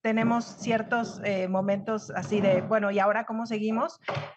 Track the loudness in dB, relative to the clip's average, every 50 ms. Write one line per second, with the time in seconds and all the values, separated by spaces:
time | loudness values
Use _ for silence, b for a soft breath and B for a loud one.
0 | _ 0 2 2 2 2 2 0 -2 -4 -12 -8 -2 0 0 0 0 0 -2 -2
1 | -2 -4 -8 -6 -4 -2 -2 0 -2 0 0 0 2 0 0 0 0 -4 -4 -4
2 | -4 -6 -6 -6 -2 0 0 4 4 6 4 4 4 2 2 2 2 2 2 4
3 | 4 4 2 2 0 -2 -4 -6 -4 -4 -4 -2 0 0 0 0 -2 -2 -6 -10
4 | B B B B B B B